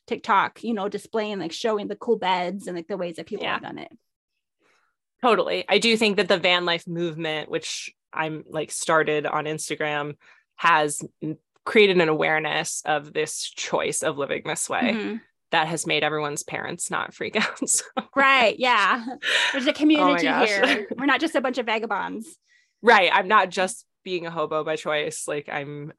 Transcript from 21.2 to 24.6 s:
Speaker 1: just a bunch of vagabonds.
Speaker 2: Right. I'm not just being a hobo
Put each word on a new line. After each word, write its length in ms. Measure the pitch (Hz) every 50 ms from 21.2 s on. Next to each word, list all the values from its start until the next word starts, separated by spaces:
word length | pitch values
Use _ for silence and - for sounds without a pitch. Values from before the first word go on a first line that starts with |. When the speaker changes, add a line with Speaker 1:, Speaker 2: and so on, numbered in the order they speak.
Speaker 1:
just 140 | 311 320 -
a 60 | 320
bunch 180 | 240 262 247 269
of 80 | 233 226
vagabonds. 680 | 220 226 214 220 208 185 180 175 180 214 226 - - _ _ _ _ _ _ _ _ _
Speaker 2:
Right. 300 | - 226 233 208 185 165 -
I'm 140 | 190 202 185
not 220 | 214 214 190 190
just 340 | 175 196 185 190 - - - _ _ _ _
being 200 | 190 180 175 165
a 60 | 170
hobo 320 | 170 170 156 151 156 156